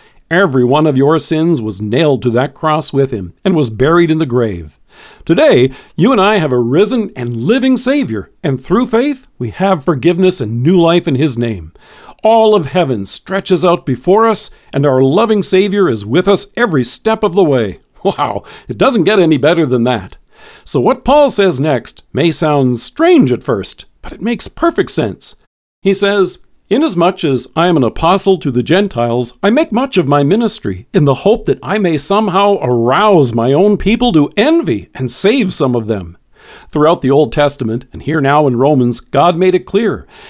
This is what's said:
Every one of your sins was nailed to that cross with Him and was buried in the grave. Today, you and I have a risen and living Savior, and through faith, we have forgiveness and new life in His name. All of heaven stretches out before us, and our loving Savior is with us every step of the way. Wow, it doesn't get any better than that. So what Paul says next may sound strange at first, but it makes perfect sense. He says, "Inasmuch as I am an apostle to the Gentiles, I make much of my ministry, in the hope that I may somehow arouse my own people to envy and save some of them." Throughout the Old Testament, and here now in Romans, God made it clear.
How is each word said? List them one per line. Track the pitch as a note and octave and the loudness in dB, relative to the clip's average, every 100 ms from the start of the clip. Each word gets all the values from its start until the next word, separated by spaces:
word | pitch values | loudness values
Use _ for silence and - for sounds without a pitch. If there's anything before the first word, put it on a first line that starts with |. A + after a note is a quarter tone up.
| _ _ - | _ _ -4
Every | E3+ G3 C3 | 0 0 2
one | B2 C#3+ D#3 | 2 2 2
of | C3 | 2
your | C#3 D#3+ | 2 0
sins | - D#3 E3 D#3 | 0 -2 0 -2
was | A2 F#2+ | -4 -8
nailed | G#2 B2 D#3 C3 | -4 0 0 0
to | B2 | 0
that | A2+ C#3+ | -2 -2
cross | - D#3+ D#3 - | -4 -2 -2 -2
with | C#3 C3+ | -2 -2
Him | A2 F#2 - | -4 -10 -6
and | F#3+ | -2
was | E3+ B2+ | 0 0
buried | A2 C3+ E3+ E3 | 0 2 2 2
in | D#3 | 0
the | D3+ | 0
grave. | A#2+ A#2 F2+ D#2 _ _ - - - | -2 -2 -4 -12 _ _ -20 -20 -12
Today, | - F3 D4+ F#3+ C3+ - - - | -2 2 4 4 2 -2 -12 -2
you | G3 | 0
and | B3 | 2
I | F#3+ G#3+ | 2 2
have | D#3 | 0
a | B2 | 0
risen | A#2 C#3+ G#3 B3 G3+ - | 0 2 2 0 -4 -6
and | A#2+ A#2 | -8 -4
living | C3 B3+ C4 B3+ | -2 0 2 0
Savior, | B3 C#4+ F#3 G#2+ - _ | 0 -2 -2 -6 -8 _
and | D#3+ C3 | -4 -4
through | - G3 B3 | -2 -2 0
faith, | A3+ C#4 C4+ _ - | 0 -2 -4 _ -10
we | A#2+ | -10
have | - F#3+ F#3 | -4 -2 0
forgiveness | D#3 C#3+ D#3+ F3 F#3 F3+ | -2 0 0 2 2 0
and | A2 A#2 | -4 -2
new | C3 F#3 | 2 2
life | E3 F3 F3 | 4 2 0
in | |
His | C3 D#3 A#2 | 0 -2 -2
name. | A#2+ G2 D#2+ - - - - - | -4 -6 -12 -20 -20 -20 -20 -4
All | G#3+ A3+ A3 | 2 4 4
of | G#3 C#3 | 2 0
heaven | F3+ D3+ A2+ G2 | -2 -2 -2 -4
stretches | - - F#3+ - F3 | -8 -6 -6 -2 0
out | F3 E3+ - | 2 0 -2
before | B2 - G3+ A3+ | -4 2 2 2
us, | G#3+ - - _ | 0 -4 -10 _
and | D3 | -2
our | C#3+ C3 | 0 2
loving | C3+ E3 A3+ G#3+ | 2 2 2 0
Savior | - F#3 G3+ G3+ F3 | 2 0 2 0 0
is | A2+ | -2
with | G2+ C#3 F#3+ | -2 -2 0
us | G3+ - - | 0 -2 -4
every | A#3 D#3 | -2 0
step | A#2+ - G#3+ A3 | -2 -2 -2 -2
of | G#3 | -2
the | F3 | 0
way. | E3+ C3 G#2+ E2 _ _ | 2 0 -2 -6 _ _
Wow, | F#3+ - C3 G#2 - - - | -6 -4 -4 -6 -12 -20 -10
it | G#2+ | 0
doesn't | A#3+ A#3+ | 0 2
get | D#3+ F#3+ | 2 2
any | E3+ D3 | 2 2
better | C#3 E3+ | 2 2
than | D3 B2 | 0 0
that. | A#2 A#2 F#2+ - _ _ - - | 0 -2 -6 -20 _ _ -20 -20
So | - C#3+ | -6 -2
what | C#3 B3+ - | 0 -2 2
Paul | D4 C#4+ | 2 2
says | - G3 C3+ | 2 0 0
next | D3+ B2+ - - _ | -2 -2 -6 -16 _
may | A#2 E3+ | -2 0
sound | D#3 D#3 D3 B2+ A#2+ | 0 0 2 0 -2
strange | - - E4 E4+ C#3+ | -6 -2 2 4 2
at | A2+ | 0
first, | - G#2+ F#2 - - _ | -2 -4 -6 -12 -16 _
but | - | -16
it | - | -8
makes | G#3+ A#3+ - | -6 -6 -6
perfect | - E4 E4 - | -2 -2 0 -2
sense. | - A#2 F#2 - - _ _ _ _ | -2 -4 -6 -12 -14 _ _ _ _
He | F#3+ | -2
says, | F#3+ G3+ G3+ F#3 - - _ - | 0 0 0 -2 -4 -16 _ -4
"Inasmuch | A3 D#4 F3 E3+ F#3+ | -2 0 0 0 0
as | D#3 C3 - | -2 -2 -4
I | - F3 | -2 0
am | E3 | 2
an | |
apostle | A#2 - D#3+ F#3+ G3 F#3 | 0 0 0 0 2 0
to | C#3+ | 0
the | B2 | -2
Gentiles, | A#2+ F3+ G3+ - A#2+ A#2+ A#2+ - | 0 0 0 -2 -2 -2 -6 -4
I | G3 | -2
make | B3 D#4+ | 0 0
much | A#3 C4+ G3 | -2 -2 -2
of | C3+ | 0
my | C#3+ | 0
ministry, | C#3+ G#3+ A3+ - A2 F2+ - | 2 0 -2 -4 -8 -8 -4
in | G3 | 0
the | C#3+ C3 | 2 0
hope | G3 A3 | 0 0
that | F#3+ C3 | -2 -4
I | - G#3 | -4 -2
may | F#3 D#3 | -2 -2
somehow | - G3 G#3+ F3+ G3+ G3+ | 0 0 0 0 0 0
arouse | C3 A#2+ A#2 C#3+ G#3+ F#3 B2+ | 0 0 2 2 4 4 2
my | A2+ A#2+ | 0 0
own | C#3+ G3+ G#3 | 2 2 2
people | G3 A3+ B3 | 0 0 2
to | D#3+ C#3+ - | 2 0 0
envy | B3+ E4 G3+ G#2+ F2+ | 2 2 0 -4 -6
and | - B2+ | -10 -6
save | - G3 C4 F#3+ | -2 0 0 -2
some | - C3+ A#2+ | -2 -2 -2
of | G#2+ | -2
them." | G#2+ F2 E2+ _ _ - - - | -6 -6 -18 _ _ -20 -20 -8
Throughout | D3 D3+ F3 | 0 2 2
the | C3 | 2
Old | C#3 C3+ | 2 2
Testament, | D3+ C#3+ - A2+ A#2 - | 0 -2 -2 -6 -6 -10
and | - | -12
here | - D#3+ | -6 -2
now | C#3 D3 D3 | 0 2 2
in | A#2+ | 2
Romans, | C#3 D3 B2 A#2 | 2 2 0 -2
God | - C3+ E3+ E3+ | -4 0 0 2
made | F#3 | 0
it | F3+ F3+ | 0 -2
clear. | G3+ A3+ A2 - - | -2 -2 -4 -12 -20